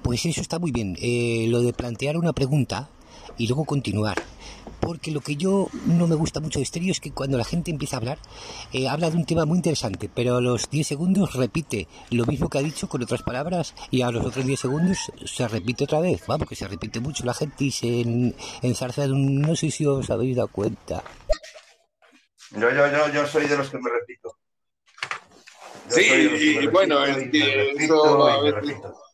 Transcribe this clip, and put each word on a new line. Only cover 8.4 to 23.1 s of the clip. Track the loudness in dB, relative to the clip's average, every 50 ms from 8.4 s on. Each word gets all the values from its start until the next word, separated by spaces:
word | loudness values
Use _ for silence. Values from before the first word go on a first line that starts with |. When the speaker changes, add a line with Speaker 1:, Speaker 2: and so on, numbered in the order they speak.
| -16 -16 -16 -16 -16 -6
Speaker 1:
eh, | -4 -2 0 0
habla | 0 0 0 0
de | 2 0
un | 0
tema | 2 2 2 2
muy | 4 2 2
interesante, | 2 2 0 0 -2 -4 -4 -4 -8 -8 -4
pero | -2 0 2 2 2
a |
los | 2 2 2 0 -2 -2
diez | -2 -2 -2 -2
segundos | -2 -2 2 2 4 4 4 2 2
repite | 0 -2 0 0 -4 -4 -2 -4 -6 -6 -8 -12 -20 -8 -2
lo | 0 0 2
mismo | 2 0 0 -2 -2
que | 0 -2
ha |
dicho | -2 -2 -4 -6 -8 -6
con | -4 -4 -4
otras | -2 -4 -4 -2
palabras | -4 -4 -4 -4 -2 -2 -2 -4 -4 -8 -16 -10 -2
y | 0 0 0
a | 2
los | 0 -2 -2
otros | -2 -2 -2 -2
diez | -2 -2 0
segundos | -2 -2 0 2 2 2 2 0 -4 -10 -12 -14 -14
se | -12 -4 -2 -2 -2
repite | -2 -2 -2 -4 -2 -2 0
otra | 0 2 2
vez. | 2 2 0 -2 -2 -4
Vamos, | -2 -2 -2 -6
que | -6
se | -10 -10 -8
repite | -8 -8 -10 -8 -6 -6
mucho | -6 -4 -6 -4 -4
la | -4 -2
gente | -2 -4 -6 -4 -2 -2
y | -2
se | -2 -2 -2 -2 0 0
en-, | 0 0 0 2 2 0 0 -4 -12 -14 -12 -4
enzarza | -2 -2 0 0 -4 -6 -4 -2 -2
en | 0 2
un, | 2 2 2 2 2
no | 2 2 2
sé | 0 0 -2
si | -2 0 2
os | 2 2 0 0 -2
habéis | 0 0 0 0 2 0
dado | 0 -2
cuenta. | -2 -2 -2 -2 -2 -4 -8 -8 -8 -8 -8 -12 -18 -20 -2 -2 -2 -2 -2 -20 -20 -20 -20 _ _ _ _ _ _ _ _ _ _ _ _ _ _ _ -20 -14
Speaker 2:
Yo, | -6 0 2 2
yo, | 4 4 4 4
yo, | 4 2 2 2